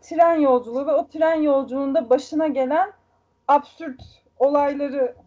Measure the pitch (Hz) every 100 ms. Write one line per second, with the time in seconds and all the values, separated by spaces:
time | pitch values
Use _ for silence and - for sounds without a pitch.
0 | - 330 339 320 277 247 233 247 285 294
1 | 339 311 320 320 302 269 233 269 277 269
2 | 233 262 - 302 311 262 254 320 392 -
3 | _ _ _ _ - 285 - - 320 254
4 | - _ _ - 269 294 285 285 285 277
5 | 247 -